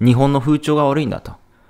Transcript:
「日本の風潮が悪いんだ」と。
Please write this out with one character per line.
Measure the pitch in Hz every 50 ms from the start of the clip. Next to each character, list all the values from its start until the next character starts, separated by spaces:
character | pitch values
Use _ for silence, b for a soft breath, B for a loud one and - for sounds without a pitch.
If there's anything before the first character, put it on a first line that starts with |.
「日 | 110 123 123
本 | 120 135 139 143
の | 139
風 | 117 151 151 147
潮 | 151 - 151
が | 151 147
悪 | 139 139 156
い | 151
ん | 117
だ」 | 95 87
と。 | - - - - _ _ b b b b